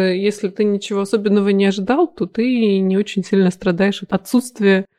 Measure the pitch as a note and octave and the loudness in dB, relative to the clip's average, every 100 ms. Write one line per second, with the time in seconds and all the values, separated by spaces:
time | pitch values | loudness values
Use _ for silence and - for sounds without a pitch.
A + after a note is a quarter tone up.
0 | F#3+ F#3 G3+ G#3 F#3+ F#3 G#3 G3+ - G3 | 0 0 -2 -2 -6 -2 -2 -2 -4 -4
1 | G3 A3+ G#3 G3+ G3+ G3 G3 G3 F#3+ C4+ | -2 0 2 2 2 2 2 0 -2 0
2 | E4 - E3+ - B3 B3 A3 G3 F#3+ F#3+ | 0 -2 -6 -2 0 2 2 2 0 0
3 | G#3 - F3 G3 F#3 - F#3+ F3 G3 G3 | -2 -4 0 2 2 0 -2 0 0 -2
4 | - F#3+ - B3 B3 - G3 F#3+ G3 | -4 -6 0 -2 -2 0 2 2 0